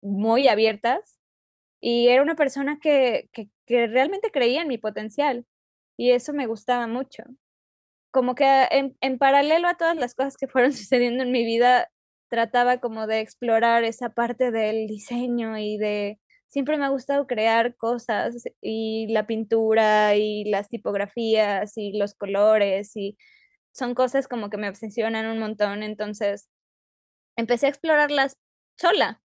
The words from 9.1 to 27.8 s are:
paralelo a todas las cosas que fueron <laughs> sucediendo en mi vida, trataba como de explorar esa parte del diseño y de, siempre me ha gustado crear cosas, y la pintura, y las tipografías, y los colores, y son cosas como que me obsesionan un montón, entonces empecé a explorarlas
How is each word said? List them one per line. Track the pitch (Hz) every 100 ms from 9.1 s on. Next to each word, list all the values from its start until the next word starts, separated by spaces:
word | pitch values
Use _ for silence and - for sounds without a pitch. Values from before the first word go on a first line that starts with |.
| 254
paralelo | 269 277 294 320 349
a | 349
todas | 330 339
las | 254
cosas | - 269 -
que | 269
fueron | 262 247
<laughs> |
sucediendo | - 208 254 240 247
en | 254
mi | 254
vida, | 233 226 247 254 - _ _ _ _
trataba | 226 226 247 247 247
como | 247 220 220
de | 220
explorar | 220 - 240 226 233 233
esa | 233 226 240
parte | - 233 240 254
del | 226 214 220 220
diseño | 208 - 240 247 240 220 220
y | 214 214
de, | 208 208 202 208 _ _ _
siempre | 277 262 302
me |
ha | 277
gustado | 269 247 285 277
crear | 226 220 226 233 -
cosas, | 226 240 226 208 220 240 - _
y | 220 220 220 220 220
la | 220 214
pintura, | 220 214 226 220 220 214 214 214 208
y | 214 214
las | 208 202 208
tipografías, | 226 208 202 196 - 226 220 208 196 208 -
y | 208 202
los | 202
colores, | - 196 196 208 214 202 196 208 220
y | 196 208 _ _ _ _ _
son | - 247
cosas | 247 254 269 262
como | 240 208
que | 208
me | 208
obsesionan | 202 220 208 226 226 220
un | 226
montón, | 214 214 208 202
entonces | 214 208 208 208 202 202 - _ _ _ _ _ _ _ _ -
empecé | 226 240 277
a |
explorarlas | 277